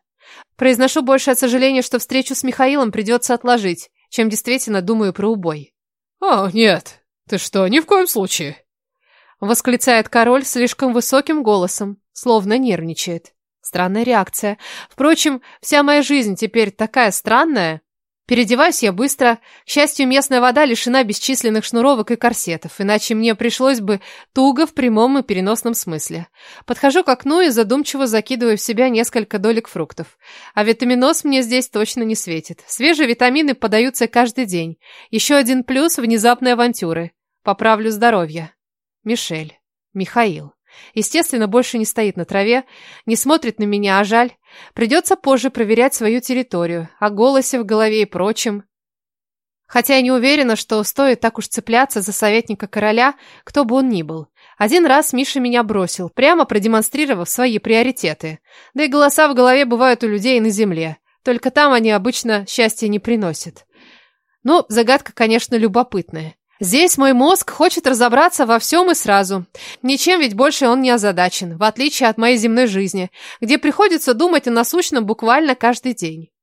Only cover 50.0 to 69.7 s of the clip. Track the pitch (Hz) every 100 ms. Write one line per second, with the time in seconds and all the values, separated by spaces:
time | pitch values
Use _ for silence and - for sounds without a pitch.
50 | 247 254 254 294 254 220 - 214 208 -
51 | 277 240 226 226 - - 220 233 269 214
52 | 190 - 214 226 233 202 202 214 214 226
53 | 254 285 - - - 285 240 254 262 196
54 | 156 160 151 _ _ - 208 349 320 277
55 | 294 254 269 277 247 240 220 208 180 -
56 | 175 - 277 339 277 214 214 220 220 277
57 | 294 202 170 - 254 214 - 226 254 262
58 | 160 151 160 156 _ - - 254 302 294
59 | 285 294 311 247 254 262 262 233 262 240
60 | 226 208 233 247 220 202 208 165 160 160
61 | _ _ - 240 262 294 294 240 220 208
62 | 214 - 233 208 196 - 226 - 214 208
63 | 226 233 185 156 170 - _ _ _ _
64 | _ _ _ _ 247 330 - 220 233 277
65 | - - 220 233 - 226 220 240 240 190
66 | - 160 160 - _ _ 185 254 359 -
67 | 269 247 285 381 - - 339 330 269 240
68 | 240 240 339 - 233 233 - 330 370 330
69 | - 196 185 196 175 - -